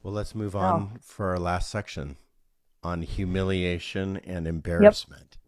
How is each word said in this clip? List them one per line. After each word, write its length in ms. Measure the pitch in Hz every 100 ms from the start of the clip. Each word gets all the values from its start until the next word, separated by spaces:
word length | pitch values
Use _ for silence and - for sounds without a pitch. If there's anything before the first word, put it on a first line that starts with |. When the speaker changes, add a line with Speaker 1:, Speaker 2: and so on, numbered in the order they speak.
Speaker 1:
Well, 120 | 95
let's 200 | 104 101
move 220 | 110 104 98
Speaker 2:
Oh. 40 |
Speaker 1:
on 380 | 95 98 101 117
for 280 | - - 98
our 80 | 90
last 300 | 87 90 -
section 480 | 107 - - 71 71 _ _ _ _ _ _
on 200 | 87 87
humiliation 1120 | 85 - 95 92 95 95 90 87 - 98 95 95
and 300 | - 90 82
Speaker 2:
Yep. 80 |
Speaker 1:
embarrassment. 840 | 82 85 85 104 - - - - -